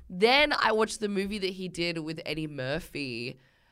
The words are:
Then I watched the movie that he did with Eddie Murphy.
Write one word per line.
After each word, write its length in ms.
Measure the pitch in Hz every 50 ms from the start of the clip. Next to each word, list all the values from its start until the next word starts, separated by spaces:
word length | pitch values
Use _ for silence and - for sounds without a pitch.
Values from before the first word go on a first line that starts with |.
| - -
Then 440 | 185 180 202 226 254 277 302 302 285
I 180 | - - - 220
watched 260 | 214 220 214 - -
the 100 | 220 202
movie 300 | 202 190 196 196 202 214
that 100 | 190 185 196
he 140 | 185 190 180
did 300 | - - 170 175 170 165
with 240 | 156 156 160 160 -
Eddie 200 | - 151 156 156 156
Murphy. 920 | 147 143 127 127 139 160 - - - 151 143 135 120 113 120 123 139 - _ _ _ _ _ _